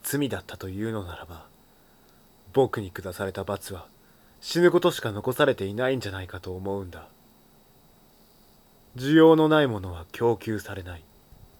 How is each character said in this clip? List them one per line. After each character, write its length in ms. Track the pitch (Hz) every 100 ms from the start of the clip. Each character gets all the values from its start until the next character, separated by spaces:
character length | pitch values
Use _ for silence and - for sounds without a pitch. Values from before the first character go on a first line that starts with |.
罪 260 | - 143 139
だ 100 | 98
っ 60 | -
た 100 | -
と 120 | 95
い 140 | 95
う 80 | 110
の 120 | 110
な 120 | 92 85
ら 80 |
ば、 220 | 85 82 - _ _ _ _ _ _ _ _ _ -
僕 280 | - 131 -
に 100 | 95
下 220 | - 95
さ 120 | 90
れ 80 | 95
た 120 | 95
罰 300 | 92 98 -
は 140 | 92 - _ _ _ _ _
死 200 | - 160
ぬ 100 | 175
こ 100 | 175
と 100 | 175
し 100 | -
か 100 | 120
残 220 | 104 131
さ 140 | 123 147
れ 80 |
て 120 | 120 98
い 80 |
な 160 | 104 127
い 60 | 135
ん 40 |
じ 80 | 101
ゃ 40 |
な 100 | 95
い 60 | 92
か 120 | 92
と 140 | 92
思 260 | 92 98 98
う 40 |
ん 60 | 92
だ。 180 | 82 - _ _ _ _ _ _ _ _ _ _ _ _ _ _ _ _ _ _ 123
需 180 | 135
要 220 | 160 160 160
の 120 | 156
な 140 | 156
い 40 | 143
も 140 | 107
の 120 | 92
は 140 | 85 82
供 240 | - 117 113
給 220 | - 107
さ 140 | -
れ 80 | 98
な 140 | 90 85
い。 80 | - _ _ - -